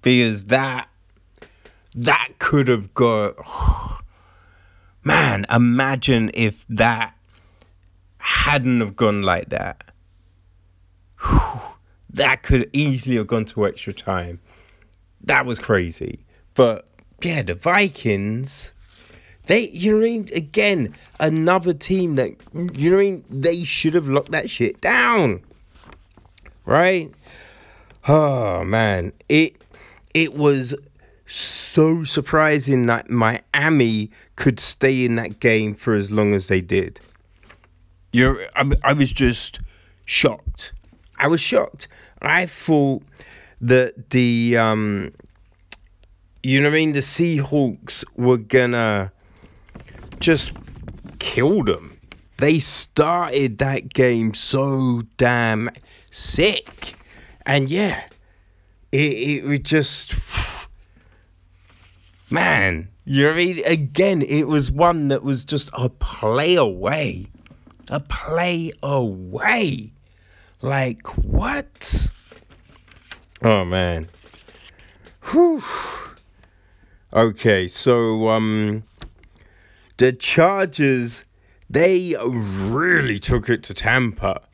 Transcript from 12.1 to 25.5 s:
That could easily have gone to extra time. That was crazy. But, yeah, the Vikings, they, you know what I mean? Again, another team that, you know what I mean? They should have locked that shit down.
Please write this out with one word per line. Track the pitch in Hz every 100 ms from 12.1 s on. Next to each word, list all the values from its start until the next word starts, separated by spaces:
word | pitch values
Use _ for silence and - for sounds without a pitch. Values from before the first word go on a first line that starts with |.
That | - 139 131
could | - 139 -
easily | - 147 131 127 120
have | 107
gone | 117 110
to | - 101
extra | - -
time. | 95 - 95 87 90 _ _ _ _ _ _ _ _
That | - 135 127
was | 117
crazy. | - 101 87 80 73 - _ _ _ -
But, | 120 107 - _ _ _
yeah, | 175 160
the | 104
Vikings, | 90 165 190 196 - 117 101 101 113 135 - - _ - _ - - _ - -
they, | 208 226
you | 165 196
know | 214
what | 226
I |
mean? | 233 196 -
Again, | 151 208 208 185 110 - - -
another | 156 160 160 185 175
team | 147 - 190 175 139
that, | 113 - -
you | 151 180 139 156
know | 190
what |
I | 202
mean? | 185 -
They | 135 151 170
should | 165 - 160
have | 170 143
locked | 139 -
that | 156 117
shit | - 117 -
down. | - 247 247 233 143 92 _